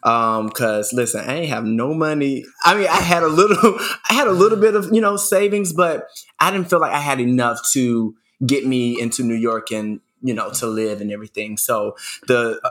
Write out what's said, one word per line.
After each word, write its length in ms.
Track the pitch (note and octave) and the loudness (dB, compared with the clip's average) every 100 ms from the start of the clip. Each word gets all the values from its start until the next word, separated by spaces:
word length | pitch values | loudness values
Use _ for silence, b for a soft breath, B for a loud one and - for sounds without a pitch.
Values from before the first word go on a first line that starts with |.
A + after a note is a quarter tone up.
Um, 460 | - A#2 A2+ A2 A2 | 2 2 2 0 -4
'cause 440 | - A#2 G#2+ G#2 | -2 -2 0 -2
listen, 280 | B2 A#2 G#2+ A2 | -2 -2 -4 -4
I 60 | D3 | -4
ain't 140 | D#3+ | -4
have 140 | A2+ | -4
no 300 | A2 A2+ B2+ | -2 0 0
money. 500 | D#3+ D#3 D3+ C#3 C3 - - E3+ | 0 0 0 -2 -2 -8 0 2
I 80 | |
mean, 140 | G#3 F#3 | 2 2
I 140 | F3+ | 2
had 200 | F3 E3+ | 2 2
a 60 | E3 | 4
little, 500 | D#3 G#3 G3 A3+ F#3 B | 4 4 6 4 4 B
<laughs> 160 | B - | B -2
I 40 | |
had 140 | A#3+ C4 | 0 2
a 40 | |
little 260 | F3+ G#3 A3 | 4 4 4
bit 160 | G#3+ | 2
of, 160 | G#3 F3+ | 2 2
you 80 | A3 | 2
know, 160 | G#3 G3+ | 2 0
savings, 580 | - F#3+ G3+ G3+ F#3 | 0 2 2 0 -2
but 340 | D#3+ E3+ D3+ - B B - | 0 0 0 -8 B B -2
I 100 | F3 | 0
didn't 220 | G3 F3 | 0 0
feel 80 | F3 | 0
like 140 | D#3 | 2
I 60 | C#3+ | -2
had 200 | C#3+ C3+ | -2 0
enough 400 | B2 B2+ A#2+ A#2 - | 2 2 0 -2 -2
to 420 | C3+ B2 A#2 A2 - _ - | 0 0 0 -2 -6 _ -4
get 220 | C3 C#3 B2 | 0 0 0
me 340 | B2+ A#2+ A#2+ | 0 0 -2
into 220 | A#2 B2 | -4 -2
New 120 | A#2+ A2+ | -2 0
York 360 | A#2 A2+ - | 0 -2 -4
and, 280 | A2 G#2+ G#2 _ _ | -6 -6 -8 _ _
you 100 | B2+ | -6
know, 160 | A2+ G2+ | -4 -6
to 120 | - A#2 | -6 -4
live 360 | A2 A2 G#2 | -2 -4 -4
and 100 | G#2 | -8
everything. 460 | G#2 G#2+ - G#2+ G#2+ | -8 -12 -10 -8 -6
So 380 | - A2+ G#2 - B B - | -2 -2 -4 -8 B B 0
the, 340 | B2 A#2 G#2 - | 0 0 -4 -6